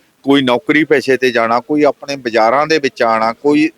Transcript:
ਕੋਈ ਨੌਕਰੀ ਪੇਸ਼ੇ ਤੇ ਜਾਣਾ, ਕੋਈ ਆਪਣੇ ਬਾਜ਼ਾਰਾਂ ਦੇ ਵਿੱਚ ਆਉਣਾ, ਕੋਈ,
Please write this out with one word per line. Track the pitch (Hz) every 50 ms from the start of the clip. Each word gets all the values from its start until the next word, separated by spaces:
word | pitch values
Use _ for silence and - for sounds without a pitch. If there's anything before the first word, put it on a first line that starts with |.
| _ _ _ _ -
ਕੋਈ | 135 139 139
ਨੌਕਰੀ | 135 123 123 123 - - 151 151 156
ਪੇਸ਼ੇ | - 156 135 - 135 131
ਤੇ | 123 131 127
ਜਾਣਾ, | 113 120 113 113 117 123
ਕੋਈ | - - 151 147 147
ਆਪਣੇ | 139 123 - 143 143 139
ਬਾਜ਼ਾਰਾਂ | 139 123 117 107 113 110 113 123 143 151
ਦੇ | 156 160 156
ਵਿੱਚ | 143 123 _ - 120
ਆਉਣਾ, | 113 113 110 110 113 113
ਕੋਈ, | _ - 143 147 151 156 160 -